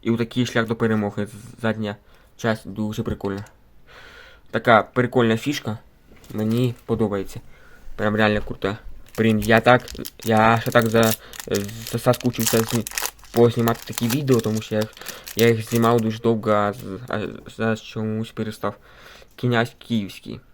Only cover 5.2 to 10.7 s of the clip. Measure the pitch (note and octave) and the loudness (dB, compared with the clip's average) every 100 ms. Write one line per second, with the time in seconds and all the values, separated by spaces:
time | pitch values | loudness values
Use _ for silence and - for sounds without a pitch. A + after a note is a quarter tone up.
5.2 | A#2 A2 - C#3+ - A2 - _ _ - | 2 2 -2 -6 -6 -10 -12 _ _ -20
6.2 | - G#2+ A2 A#2 B2+ A#2+ - A2+ A2 G2+ | -12 -4 0 0 0 -4 -6 -2 0 -2
7.2 | F#2+ - - - - - - - G#2+ G#2+ | -6 -10 -16 -20 -20 -18 -12 -4 -2 2
8.2 | A2 G#2 - - G2 G#2+ - - - - | 2 2 -2 -6 -6 -6 -10 -16 -12 0
9.2 | A2 G#2+ G#2 A2+ A#2+ B2 - - - - | 2 4 4 4 6 4 2 -12 -14 -10
10.2 | A2 A2 A2 A#2 A#2+ | 0 4 4 4 2